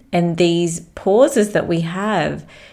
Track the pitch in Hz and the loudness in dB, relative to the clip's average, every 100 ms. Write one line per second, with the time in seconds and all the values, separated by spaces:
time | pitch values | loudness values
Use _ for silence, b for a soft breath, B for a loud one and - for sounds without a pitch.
0 | _ 175 170 165 175 170 170 165 - - | _ -2 0 2 2 2 -2 -4 -12 -6
1 | 196 208 285 240 208 180 - 165 165 185 | 0 4 4 4 0 -2 -2 -2 -4 -6
2 | 208 196 151 147 - B B | -4 -2 -2 -6 -12 B B